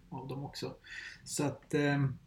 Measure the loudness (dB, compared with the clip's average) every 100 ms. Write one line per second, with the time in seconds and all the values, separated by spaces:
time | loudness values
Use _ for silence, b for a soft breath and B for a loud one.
0 | -10 -8 -6 -6 -6 -6 -6 -8 B B
1 | B B -8 0 0 0 0 4 4 6
2 | 4 0